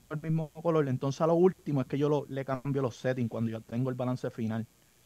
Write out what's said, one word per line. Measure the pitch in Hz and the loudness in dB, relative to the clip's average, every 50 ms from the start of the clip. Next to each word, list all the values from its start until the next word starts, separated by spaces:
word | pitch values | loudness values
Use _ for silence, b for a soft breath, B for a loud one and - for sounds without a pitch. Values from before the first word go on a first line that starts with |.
| _ - | _ -10
el | 156 151 | -10 -6
mismo | 156 160 160 160 160 147 | -4 -2 -2 -2 -2 -4
color. | - 160 160 170 160 160 147 135 | -8 -4 0 2 4 4 4 2
Entonces | 127 131 - 139 135 - | 0 0 0 -2 0 2
a | 165 | 4
lo | 156 170 | 4 6
último | 165 180 190 - _ - - 143 139 | 6 6 4 4 _ -4 -2 0 0
es | 127 | 0
que | - - | 0 0
yo | 135 147 147 | 0 2 2
lo, | 151 143 131 | 2 2 0
le | - 135 139 135 | -4 -6 -6 -4
cambio | 135 135 127 - 143 135 139 | -4 -4 -4 -2 -2 0 0
los | 135 120 - | 0 -2 -2
settings | - - 127 127 131 120 110 | -2 -2 -2 0 0 -2 -2
cuando | - 113 113 113 | -2 -2 -2 -2
ya | 110 110 | -4 -6
tengo | - - 113 120 131 131 | -8 -6 -4 -2 -2 -2
el | 127 | -2
balance | 127 127 123 127 - - 123 | -2 -2 -2 -2 -2 -4 -6
final. | - - 113 107 110 113 110 - _ _ _ _ _ _ _ | -4 -4 -4 -2 -2 -4 -6 -8 _ _ _ _ _ _ _